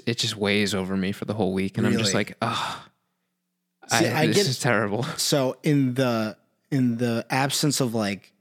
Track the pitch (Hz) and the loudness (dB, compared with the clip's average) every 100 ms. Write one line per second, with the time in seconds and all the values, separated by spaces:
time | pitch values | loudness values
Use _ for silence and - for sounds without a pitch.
0 | - 113 113 107 101 101 101 98 92 95 | -2 -2 -2 0 2 2 2 0 -2 -2
1 | 95 101 101 104 92 95 95 - 104 117 | -2 -4 -6 -2 0 0 -2 0 0 2
2 | 107 107 107 - 113 - - - - _ | 0 0 -2 -4 -4 -4 -6 -8 -14 _
3 | _ _ _ _ _ _ _ _ - 120 | _ _ _ _ _ _ _ _ 0 2
4 | 113 135 156 180 185 123 123 107 104 107 | 2 2 2 4 2 0 0 2 0 -2
5 | 139 - - 151 131 - 165 143 131 123 | -4 -4 0 2 0 -2 0 2 2 2
6 | 127 113 110 - _ _ - 139 123 117 | 0 0 -2 -6 _ _ -4 0 2 0
7 | 120 117 - 135 139 - 151 127 127 113 | 0 -2 -2 -2 0 0 0 0 0 0
8 | 101 98 - _ | -2 -4 -10 _